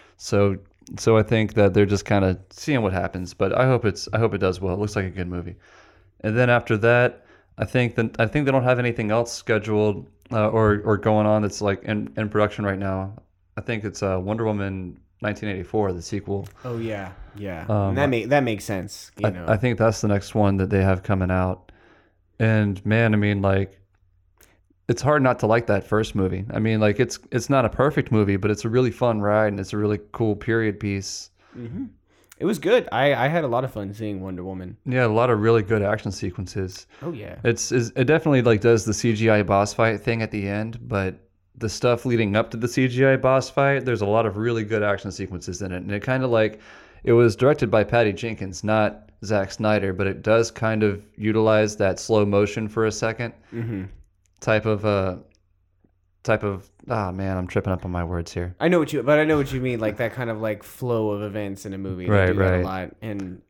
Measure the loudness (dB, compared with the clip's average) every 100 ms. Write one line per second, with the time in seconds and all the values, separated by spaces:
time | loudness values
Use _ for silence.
0 | -20 _ -2 2 2 0 -8 _ -18 -2
1 | 2 4 4 0 0 4 4 6 4 2
2 | 0 2 2 0 -8 -10 -2 0 0 0
3 | -4 -6 -10 -4 0 2 2 2 0 -4
4 | -4 0 0 2 0 0 -4 -2 -2 -2
5 | -4 -6 -6 -8 -10 -14 _ -20 -20 _
6 | _ _ -2 2 4 2 2 2 4 4
7 | 2 -2 _ _ _ -8 -2 0 0 0
8 | -2 0 -2 0 0 2 2 2 0 -2
9 | 0 0 -2 -6 -2 -2 0 2 2 0
10 | -8 _ -6 -2 0 4 4 4 2 0
11 | 2 2 4 2 0 -2 -2 -2 -2 -4
12 | -4 -6 -2 0 0 0 -4 -2 -4 -4
13 | -6 -12 -20 _ _ -10 -6 -4 -6 -4
14 | -2 -2 -2 -2 -2 -2 -4 -6 -10 -14
15 | _ _ -6 -6 -6 -6 -2 0 0 -2
16 | -6 -8 -6 -6 -8 -12 -10 -8 -6 -8
17 | -10 -16 -18 -14 -10 -8 -4 -2 0 0
18 | 0 0 0 0 2 -2 -4 -6 -8 -14
19 | -18 -4 -2 -2 0 0 0 2 2 2
20 | 0 0 0 0 2 2 2 2 4 2
21 | 0 0 0 0 0 -4 -12 -20 _ _
22 | _ _ _ -2 2 4 2 -2 0 2
23 | 4 4 2 2 2 2 -2 -8 _ _
24 | _ _ _ _ _ _ _ _ -4 0
25 | 2 4 4 2 2 2 2 0 0 0
26 | 0 0 0 -2 -4 -2 0 2 2 2
27 | 0 -4 -6 -4 2 2 2 2 2 0
28 | 2 2 4 2 0 -2 0 2 2 2
29 | 0 0 2 4 2 0 -4 -2 0 -2
30 | -6 -2 -2 -2 -2 0 0 -2 -4 -4
31 | -6 -12 -16 _ _ -16 -12 -10 -12 -14
32 | _ _ _ -6 -4 -2 0 0 0 0
33 | 2 2 0 0 0 -2 -4 -6 -10 -8
34 | -8 -8 -8 -10 -10 -10 -12 -12 -4 0
35 | 2 4 2 4 4 2 2 0 0 -2
36 | -4 -6 -6 -6 -8 -8 -8 -10 -20 -14
37 | -12 -12 -14 -4 -2 -2 -2 -2 0 0
38 | 2 2 4 4 4 4 4 4 2 0
39 | 0 2 4 4 4 2 2 2 0 0
40 | -2 -2 -4 -4 -4 -4 -6 -10 -6 -2
41 | -2 -6 _ _ _ -8 -8 -2 0 0
42 | 0 0 2 0 0 -4 -4 0 0 4
43 | 4 4 4 2 0 0 2 2 0 0
44 | 2 2 2 0 -2 -2 -2 0 0 -2
45 | -6 -10 -8 -10 -10 -8 -8 -8 -6 -6
46 | -4 -2 0 2 2 -2 -16 -20 -20 -4
47 | 4 6 6 6 4 4 2 2 2 2
48 | 2 0 -6 -8 -10 -6 0 2 2 -2
49 | -16 _ -2 0 0 -2 0 2 0 -2
50 | -4 -2 2 2 2 -2 -2 0 0 0
51 | -8 -6 0 2 4 4 2 0 -2 -2
52 | 0 2 4 2 2 -2 -6 -2 -2 -2
53 | -4 -4 -8 -10 _ -10 -8 -8 -10 -14
54 | _ _ _ _ 0 0 2 0 0 0
55 | 0 -6 -12 _ _ _ _ _ _ _
56 | _ _ -2 0 0 -6 -10 _ -6 -4
57 | -4 -4 -4 -4 -4 -2 -2 -4 -4 -4
58 | -4 -6 -6 -8 -8 -4 0 2 0 -2
59 | 2 2 2 0 -2 -4 -4 -2 -4 -4
60 | -6 -6 -8 -4 -6 -6 -10 -10 -4 -2
61 | -2 -4 -6 -6 -8 -10 -10 -10 -8 -6
62 | 0 2 4 4 2 2 0 -4 -10 -12
63 | -10 -8 -10 -14 _